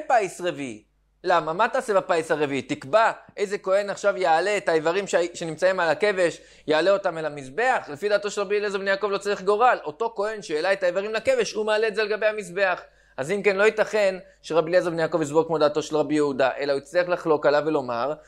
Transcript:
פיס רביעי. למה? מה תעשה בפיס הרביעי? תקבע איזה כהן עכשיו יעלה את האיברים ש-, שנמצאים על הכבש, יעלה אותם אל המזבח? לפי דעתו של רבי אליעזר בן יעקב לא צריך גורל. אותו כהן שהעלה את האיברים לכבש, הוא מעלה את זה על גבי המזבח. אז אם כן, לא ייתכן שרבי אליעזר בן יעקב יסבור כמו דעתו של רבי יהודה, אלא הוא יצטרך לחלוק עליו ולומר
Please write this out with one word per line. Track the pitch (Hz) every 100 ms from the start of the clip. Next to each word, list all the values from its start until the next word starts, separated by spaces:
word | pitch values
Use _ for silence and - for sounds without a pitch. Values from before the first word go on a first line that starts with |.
| 311
פיס | 240 190 -
רביעי. | 175 143 135 107 _ _ _ _
למה? | 185 170 156
מה | 175 240
תעשה | 269 -
בפיס | 190 - 170 160
הרביעי? | 151 143 139
תקבע | - 196 135 214 220 - - -
איזה | 196 202
כהן | 190 196 202
עכשיו | 185 202 185
יעלה | 180 160 190 202
את | 185
האיברים | 160 156 185 196
ש-, | 175 175
שנמצאים | - 165 151 185 185
על | 165
הכבש, | 147 208 190 170 - - - -
יעלה | 156 175
אותם | 196 190 165
אל | 156
המזבח? | 147 131 143 254 220 147
לפי | 143 202
דעתו | 202 208
של | 208
רבי | 196 208
אליעזר | 202 196
בן | 196
יעקב | 196 208
לא | 196
צריך | 202 190
גורל. | 185 208 247 185
אותו | 151 151 226 233
כהן | 208 220
שהעלה | - 151 180
את | 196
האיברים | 180 180 208
לכבש, | 220 233 262 202
הוא | 214 214
מעלה | 214 220
את | 202
זה |
על | 208
גבי | 208 214
המזבח. | 214 180 175 190 170 - _ _ -
אז | 143
אם | 202
כן, | 196 190
לא |
ייתכן | 220 220 196 214 196 185 - _
שרבי | - 165 160
אליעזר | 180 170
בן | 165
יעקב | 160 170
יסבור | 147 156 165
כמו | 156
דעתו | 147 151
של | 143 151
רבי | 143 151
יהודה, | 147 131 131 123
אלא | 143
הוא | 139
יצטרך | - 175 175
לחלוק | 175 165 151 151
עליו | 143 151
ולומר | 151 123 117 131 151